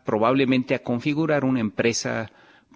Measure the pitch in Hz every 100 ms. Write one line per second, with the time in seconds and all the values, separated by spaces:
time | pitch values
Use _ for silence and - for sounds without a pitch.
0 | - 110 113 135 127 131 127 131 - 120
1 | 151 147 160 147 131 131 107 - 117 110
2 | 123 117 110 - - _ _